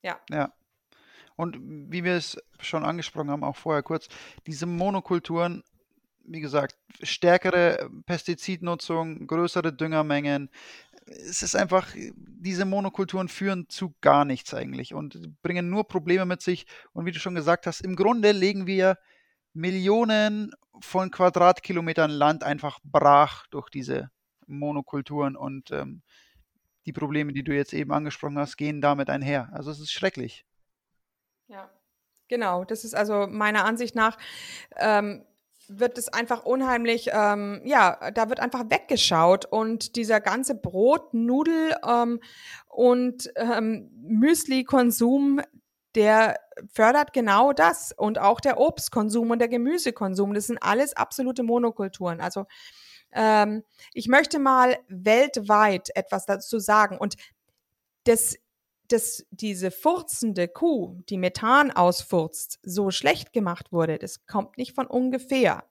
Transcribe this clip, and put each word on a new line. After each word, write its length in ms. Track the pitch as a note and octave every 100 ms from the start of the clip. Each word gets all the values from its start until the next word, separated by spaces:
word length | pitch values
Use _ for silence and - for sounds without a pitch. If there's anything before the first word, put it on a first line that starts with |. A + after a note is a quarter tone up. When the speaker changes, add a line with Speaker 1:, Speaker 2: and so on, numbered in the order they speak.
Speaker 1:
Ja. 180 | F#3+ - _
Speaker 2:
Ja. 220 | D3+ C#3 _ _ _ _ _ _ _ _ -
Und 160 | E3+ - - D3+ C#3
wie 140 | F3
wir 100 | F3
es 240 | F3 - - _ _
schon 240 | - D#3+
angesprochen 460 | D3+ E3+ D#3 - D3
haben, 120 | D3
auch 140 | C#3+ -
vorher 260 | D#3+ D3
kurz, 240 | - D#3+ - - - - -
diese 200 | C#3+ E3+
Monokulturen, 1000 | E3+ G3 G3 - F3 - E3 F3 E3+ _ _ _ _ _ _
wie 160 | - D#3+
gesagt, 360 | D3 C#3+ C#3 _ _ -
stärkere 880 | - - F3 F3+ F#3 F3+ E3+ - - - -
Pestizidnutzung, 1200 | E3+ - E3 - F3+ F3 E3+ - E3 E3 D#3 -
größere 460 | D#3+ F3 F#3 E3
Düngermengen. 760 | C3 D#3+ D#3 D3+ C#3+ C#3+ C#3+ C#3 - - - _ _
Es 380 | _ - - F#3
ist 140 | F#3+ G3+
einfach, 360 | G3 F#3 - -
diese 680 | - - - - F3 F3+
Monokulturen 600 | G3 G3 F#3+ G3 G3 F#3+ F3+
führen 420 | - G3 F#3 -
zu 240 | - F#3 _
gar 240 | C#3+ C#3+
nichts 300 | C#3+ C3 -
eigentlich 400 | - C3+ C3 B2+
und 480 | D3+ D3+ E3+ E3 D3+
bringen 260 | E3+ F3+ F3
nur 200 | G3+ G#3
Probleme 380 | F#3 D#3+ F#3 F3+
mit 160 | F3+
sich. 240 | - F3+ - - _
Und 140 | F3 E3+
wie 40 |
du 80 | E3
schon 160 | F#3+
gesagt 320 | F3 D3+ F3 F3
hast, 140 | -
im 160 | F#3 F3+
Grunde 340 | G3+ A#3+ G#3
legen 380 | G3+ F#3 G3 F#3
wir 300 | F#3+ F#3 F#3+ _ _ _ _ _
Millionen 1000 | D#3+ F3 F#3+ F#3 A3 A3+ G#3+ G#3+ G#3+ G#3 - _ -
von 300 | - F#3 F#3+
Quadratkilometern 1000 | - F3+ F3 F3 F#3 - F3 E3 D#3+ D#3
Land 320 | D3 D3 D#3
einfach 340 | D3+ D3 D3 -
brach 640 | C#3+ D3 C#3+ C#3+ D3+ - -
durch 200 | - -
diese 420 | C#3 C3 C3 C3 _ _ _ _
Monokulturen 920 | C#3+ D3 D3 C3+ C#3+ C3 D3 C#3 C#3
und, 360 | C#3 C3+ -
ähm, 300 | - C#3 - _ _ _ _ _ _ _ _ -
die 60 |
Probleme, 400 | C3 D3 D3+ D3
die 100 | C3+
du 100 | C3+
jetzt 220 | C#3+ C#3
eben 180 | D#3 C#3+
angesprochen 460 | D3 D3+ - D3 C#3+
hast, 180 | C#3+ -
gehen 240 | D3 D3
damit 300 | C#3+ C#3+ C#3
einher. 400 | C#3 C#3 C#3+ A#2
Also 200 | - C#3+
es 80 | D3+
ist 100 | D3+
schrecklich. 540 | - F#3+ C#3 B2 - _ _ _ _ _ _ _ _ _ _ _
Speaker 1:
Ja, 220 | G3+ F#3+ _ _ _ _ _ _
genau. 360 | A#3+ G#3 F3+
Das 200 | F#3 A3
ist 100 | A3
also 320 | G#3+ G#3 G#3 G3
meiner 360 | G#3+ G#3 G#3+
Ansicht 300 | G3 A3+ A#3
nach, 220 | A#3 A3 - - - - - - -
ähm, 480 | G#3+ G#3 G#3 G3+ _ _ _ _ _
wird 300 | G3+ A#3+ B3
es 100 | -
einfach 360 | A3 A#3 A#3
unheimlich, 640 | - C4 C4 A#3+ A#3 A#3 -
ähm, 480 | G#3+ G#3 G#3 G3+ G3+
ja, 460 | - C#4 F#3 - -
da 180 | G#3+ A3
wird 100 | C4
einfach 240 | A#3+ B3+ A3+
weggeschaut 760 | C4+ - B3 - E3 E3+ F#3+
und 520 | - G#3+ A3 A3+ - A#3+
dieser 240 | A3 G#3+
ganze 340 | G#3 A3 C4+
Brot-, 580 | A#3+ F#3 F#3 A#3 D#4+ -
Nudel-, 640 | A#3 A#3 C4 D#4+ D#4+ D#4+ - -
ähm, 340 | A#3+ A#3 A#3 - - - - _
und, 640 | - B3 B3 B3 B3 - -
ähm, 540 | A#3 A3+ A3 A3 F#3+ -
Müsli-Konsum, 1400 | D3 A3 C#4 E4 - C4 B3+ C4+ A#3+ A3+ A#3 C#4 C#4 C#4 - _ _ _ _
der 460 | A3 G#3 A3 A3 - _ - G#3+
fördert 400 | - A3 C#4+ D4
genau 400 | C4 A3 G3 C#4
das 400 | C#4 E4+ - -
und 260 | - G#3 A3
auch 220 | G3+ A#3+
der 180 | C#4 -
Obstkonsum 720 | D4 E4 - A#3+ G#3+ A3+ A#3
und 80 | A#3
der 100 | A#3
Gemüsekonsum. 840 | A#3+ B3 E4+ C4+ A#3 G3 F#3 G3
Das 140 | G#3 G#3
sind 120 | A#3
alles 340 | F3+ G#3+ D4 -
absolute 460 | - - B3+ B3
Monokulturen. 800 | A#3 A#3+ A#3 A3 F#3+ - F3+ E3+
Also, 240 | E3+ G3 G3+ - - - - - _
ähm, 500 | - A3 G#3+ G#3 G#3+ - _ -
ich 160 | - A3
möchte 300 | C4 D#4+ E4
mal 400 | C4+ C4 B3+ B3 _
weltweit 1040 | F#3 G3+ A3+ C#4+ B3 G3+ G#3 G#3+ F#3 -
etwas 300 | - - G3
dazu 340 | G3 G3 - A#3
sagen 380 | G3 G#3+ G3+ F#3+
und 200 | G#3 - - _ _ _ _ _ _ _
das, 340 | - A3+ - - _ _ _ _ _
das, 380 | A#3 A3+ - _
diese 400 | - G#3+ F#3 F#3
furzende 800 | - D4+ F4+ E4 - A3+ F#3+ F3
Kuh, 500 | - E4 C4 F3+ F3+ -
die 80 | G3
Methan 520 | F3+ - A3+ C4+ C#4+
ausfurzt, 880 | - F3+ F3 - F3+ D#3 - - -
so 280 | - F3+ G3
schlecht 440 | F3+ C#4 - -
gemacht 360 | A#3 F#3+ F3 -
wurde, 280 | E3+ E3 D#3
das 280 | - - -
kommt 300 | G#3 G#3+ -
nicht 180 | B3+
von 120 | - B3+
ungefähr. 800 | B3 B3+ B3+ B3+ C4+ G3+ - _